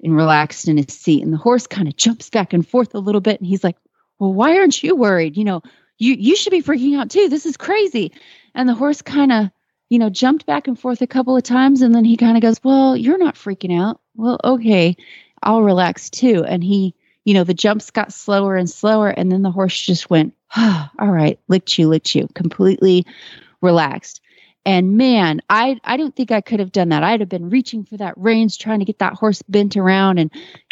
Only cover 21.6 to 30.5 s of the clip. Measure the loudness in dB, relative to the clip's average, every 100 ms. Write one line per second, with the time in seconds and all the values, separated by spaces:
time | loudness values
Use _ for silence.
21.6 | 0 0 2 0 -2 -4 -4 -6 -8 0
22.6 | 0 2 2 2 0 -10 -20 -20 _ _
23.6 | 0 2 0 -4 -14 -20 _ _ _ _
24.6 | -2 0 2 2 4 2 2 -2 0 0
25.6 | 0 -4 -6 -4 -4 -6 -4 -4 -2 -4
26.6 | -2 -2 0 0 0 -2 -4 -8 -2 -2
27.6 | -2 -8 -12 -12 -12 -4 0 2 0 -2
28.6 | -6 -4 -4 -4 -6 -2 -2 -2 -2 0
29.6 | 0 0 2 2 2 2 -2 -6 -20